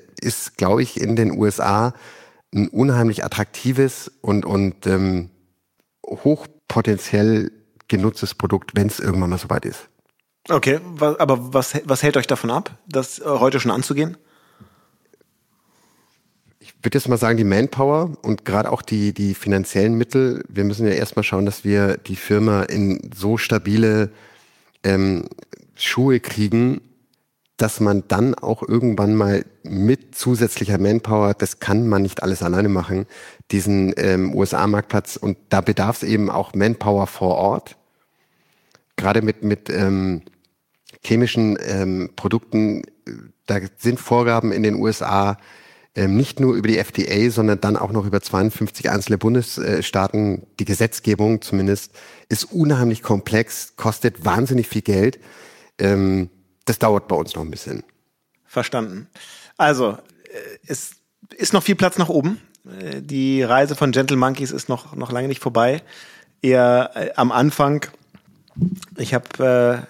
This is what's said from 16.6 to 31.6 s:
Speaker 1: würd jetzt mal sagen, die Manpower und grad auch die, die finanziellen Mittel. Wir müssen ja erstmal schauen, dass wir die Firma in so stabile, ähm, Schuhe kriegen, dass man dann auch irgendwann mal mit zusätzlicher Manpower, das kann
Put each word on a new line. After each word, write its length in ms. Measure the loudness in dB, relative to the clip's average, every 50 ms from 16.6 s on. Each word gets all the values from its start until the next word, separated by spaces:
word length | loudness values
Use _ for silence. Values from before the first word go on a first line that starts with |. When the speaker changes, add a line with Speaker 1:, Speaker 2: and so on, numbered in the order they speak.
| _ -20 -12 _
Speaker 1:
würd 120 | -4 -2 0
jetzt 160 | 0 0 0
mal 80 | 0 2
sagen, 200 | 2 2 4 4
die 60 | 4
Manpower 720 | 4 4 4 2 0 0 0 2 2 2 2 0 -2 -6 -6
und 240 | -4 -4 -4 -2 -2
grad 220 | -2 0 0 0 -2
auch 140 | -4 -10
die, 320 | -8 -6 -4 -2 -2 -2 -2
die 200 | -2 -2 -4 -4
finanziellen 640 | -4 -2 0 0 0 0 -2 0 0 2 2 2
Mittel. 480 | 0 0 0 0 2 2 0 0 -4 -8 -8
Wir 160 | -4 -2 -2
müssen 240 | -2 0 0 0 0
ja 60 | 0
erstmal 300 | 0 -2 -2 -2 -4 -2
schauen, 220 | 0 0 0 0
dass 180 | 0 -2 -4 -2
wir 340 | 0 2 2 2 2 0 -2
die 180 | -6 -10 -10
Firma 480 | -8 -2 0 2 2 4 4 2 2 0
in 480 | 0 -2 0 0 0 -2 -4 -6 -12 -10
so 220 | -6 -2 -2 -2 0
stabile, 720 | 0 0 -2 -2 0 0 2 4 4 4 4 2 0 -2 -4 -10 -20 -20 -20 _ _ _ _ _ _ _ _ _ -2
ähm, 440 | 0 2 2 2 2 0 -2 -4 -8 -12 -20 -20 -20 -20 -20 _ _ _
Schuhe 440 | -6 -4 -2 0 2 4 4 4 2
kriegen, 640 | 0 -2 -4 -2 0 0 2 2 2 2 0 -4 -8 _ _ _ _ _ _ _ _ _ _ _ _ _ _ -2
dass 220 | -2 -2 0 0
man 240 | 2 2 2 2 0 0
dann 280 | 0 2 2 0 0
auch 260 | -2 -4 -4 -4 -4
irgendwann 540 | -2 -2 0 2 2 2 0 2 2 2 2
mal 300 | 2 2 2 0 0 -2 -6 _ _ -12
mit 500 | -8 -4 0 2 2 2 0 -2 -10 -12
zusätzlicher 640 | -4 -2 0 0 2 0 -2 -2 -4 -2 -2 0 2
Manpower, 560 | 2 2 2 0 0 0 0 2 2 2 0
das 260 | 0 -4 -6 -6
kann 280 | -6